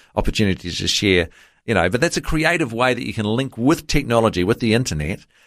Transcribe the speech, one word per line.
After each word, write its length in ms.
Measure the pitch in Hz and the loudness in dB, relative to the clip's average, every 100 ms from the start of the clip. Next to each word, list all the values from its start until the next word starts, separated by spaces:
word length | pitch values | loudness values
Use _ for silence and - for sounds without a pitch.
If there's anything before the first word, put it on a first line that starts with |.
| _ - | _ -4
opportunities 640 | 101 - 104 85 87 87 | -2 0 0 0 -6 -6
to 80 | 95 | -4
share, 420 | - 104 90 85 - - _ - | 0 2 2 0 -6 -20 _ -2
you 100 | 104 | 0
know, 120 | 87 | 2
but 140 | 117 | 0
that's 160 | 170 - | -2 -2
a 40 | |
creative 520 | - 156 160 170 135 | -2 0 0 0 -2
way 220 | 113 127 123 | 0 0 0
that 100 | 135 | -4
you 80 | |
can 120 | - 104 | -4 -2
link 340 | 117 135 - | -2 -4 0
with 260 | 123 165 - | 2 2 0
technology, 580 | 151 113 117 110 90 | -2 2 2 2 2
with 160 | 90 120 | 0 0
the 140 | 117 | 2
internet. 460 | 113 131 76 76 101 - _ | 0 0 -4 -4 -6 -12 _